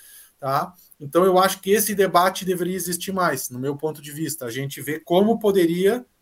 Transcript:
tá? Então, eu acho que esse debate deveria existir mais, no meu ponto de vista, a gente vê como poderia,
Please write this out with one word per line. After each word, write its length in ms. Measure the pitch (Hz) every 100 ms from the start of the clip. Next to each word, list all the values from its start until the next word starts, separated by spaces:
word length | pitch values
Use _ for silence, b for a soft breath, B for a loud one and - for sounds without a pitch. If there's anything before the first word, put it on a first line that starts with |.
| B B B _
tá? 340 | 135 139 180 - B -
Então, 240 | 143 165
eu 140 | 190 185
acho 240 | 190 190
que 100 | 190
esse 240 | 214 214 202
debate 480 | 190 175 185 185
deveria 320 | 185 180 175 185
existir 360 | 175 180 -
mais, 360 | 190 175 135 -
no 100 | 123
meu 160 | 135 143
ponto 240 | 156 147
de 100 | 147
vista, 340 | 147 156 - 123
a 40 |
gente 320 | 123 139 143
vê 180 | 131 151
como 400 | - 175 208 226
poderia, 640 | 208 196 165 175 196 240 - _